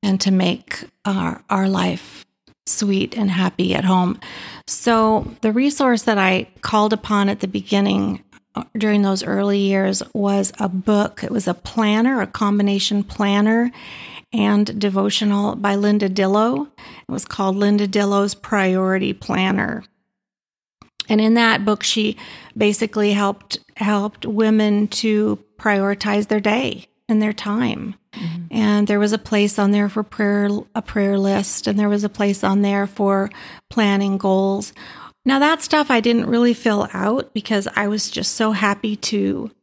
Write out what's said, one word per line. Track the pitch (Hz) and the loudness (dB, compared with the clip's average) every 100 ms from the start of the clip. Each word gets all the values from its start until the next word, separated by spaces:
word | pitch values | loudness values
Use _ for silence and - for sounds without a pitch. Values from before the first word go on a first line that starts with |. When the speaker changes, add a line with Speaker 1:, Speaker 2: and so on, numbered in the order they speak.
Speaker 1:
and | 208 190 | 0 0
to | 196 | 2
make | 190 180 - - - - _ | 2 2 -2 -8 -14 -14 _
our, | - 196 175 - _ | -4 -2 -2 -6 _
our | 196 190 | 0 0
life | 190 180 175 - - - _ _ _ - | 0 -2 -4 -10 -20 -20 _ _ _ -6
sweet | - 208 190 - 226 | -2 0 0 -2 -2
and | 202 | -2
happy | 180 185 - 180 | 0 -2 0 -2
at | - | 0
home. | 185 185 180 - - - - - - | 2 2 2 -4 -10 -16 -16 -18 -4
So | - - 226 220 220 - - | -2 2 2 2 0 -2 -4
the | 214 | -2
resource | 214 277 285 269 233 | 0 0 2 2 2
that | - 208 | 2 2
I | 185 185 - _ | 2 0 -4 _
called | - 214 214 | -2 2 2
upon | 214 - 208 196 | 0 0 0 0
at | 202 | 0
the | 190 | -4
beginning, | 196 190 202 202 196 202 196 _ - _ - | -6 -2 0 2 0 0 -4 _ -20 _ -12
uh, | - 220 | -8 -4
during | 214 208 | 0 2
those | 196 196 | 2 0
early | - 196 202 202 | -2 -2 0 0
years | 196 196 190 196 202 | 2 2 0 -2 -6
was | - 202 202 196 - | -4 0 0 -2 -4
a | 202 | -4
book. | 185 190 208 208 - | -2 0 2 0 -4
It | - | -6
was | 220 196 | -4 -2
a | |
planner, | 170 - - 214 214 233 262 | -4 -6 -2 2 2 2 0
a | 190 | -2
combination | - 208 202 202 202 - 202 | -2 0 2 2 0 0 -2
planner | 202 - 202 202 208 226 240 - - - - - _ | -4 -2 0 2 4 2 0 -4 -20 -18 -18 -20 _
and | 226 208 208 208 214 | -2 2 2 0 0
devotional | 202 190 202 - 208 202 208 | -2 0 0 0 0 0 0
by | 214 202 202 | -2 -2 0
Linda | 208 208 202 | 2 2 2
Dillow. | 190 190 202 220 269 294 _ - - - | 0 2 2 2 0 -4 _ -20 -20 -10
It | |
was | - | -8
called | - - 196 190 | -6 -4 -2 2
Linda | 202 208 202 | 2 2 2
Dillow's | 202 202 202 202 | 0 0 2 0
Priority | - - 208 190 185 190 190 202 | -4 -4 0 2 2 0 0 -2
Planner. | 196 - 196 185 196 - 220 - _ _ _ _ _ _ _ _ _ - _ - | -6 -4 -2 0 0 -2 -6 -12 _ _ _ _ _ _ _ _ _ -20 _ 0
And | 214 | 2
in | 220 | 4
that | 233 233 220 | 4 4 2
book, | 202 208 | 2 0
she | - - 214 214 - - - - | -2 -2 -2 -4 -14 -20 -16 0
basically | 214 208 220 214 208 | 0 2 -2 0 0
helped, | 202 202 202 - - _ - | 2 0 -2 -10 -12 _ -4
helped | 202 208 208 - 233 | 0 0 -2 -6 -6
women | 214 220 220 214 208 208 | 0 4 4 4 2 0
to | - 220 214 214 208 _ _ | -2 0 2 2 -2 _ _
prioritize | 220 202 196 202 214 208 208 | 0 2 0 -2 -2 -2 0
their | 214 | 0
day | 208 214 262 190 - _ _ | 0 0 -2 -6 -14 _ _
and | 214 | 0
their | 214 | 0
time. | 214 214 214 240 - - 196 _ | -2 -4 -2 -2 -4 -8 -12 _
Speaker 2:
Mm-hmm. | - 170 170 170 | -10 -8 -8 -6
Speaker 1:
And | 220 214 208 208 | -2 2 2 2
there | 208 | 2
was | 208 | 2
a | 214 | 0
place | - 208 208 202 | -2 0 0 2
on | 196 | 2
there | 208 202 | 2 0
for | 208 | -2
prayer, | 208 - 208 202 202 202 - | -8 -2 0 2 0 -2 -6
a | - | -10
prayer | - - 196 202 | -6 -2 0 2
list, | 196 196 196 - - | 2 0 0 -4 -2
and | 202 | 0
there | 208 | 2
was | 208 | 0
a | 208 | -2
place | 208 202 196 | 0 0 0
on | 196 196 | 0 2
there | 202 202 196 | 2 0 -2
for | - 196 196 202 - - - _ | -2 0 2 -2 -6 -20 -20 _
planning | - 208 196 202 196 | 0 2 2 0 0
goals. | 196 190 196 196 208 - - - - _ | 2 2 2 -2 -6 -12 -20 -20 -20 _
Now, | - 269 | 0 2
that | 294 320 | 2 2
stuff | - 302 294 | 2 0 2
I | 240 | 2
didn't | 226 233 226 | 2 2 2
really | 233 240 | 2 2
fill | 233 233 208 - | 2 0 0 -2
out | 185 190 254 - | -2 -2 -2 -4
because | - - 214 196 - | -8 -2 -2 0 -2
I | 208 | -2
was | 208 - | -2 -4
just | - - | -4 -4
so | - 220 | 0 0
happy | 208 208 202 214 208 | 2 0 0 -4 -4
to | - 214 196 196 226 _ | -2 -2 0 -2 -6 _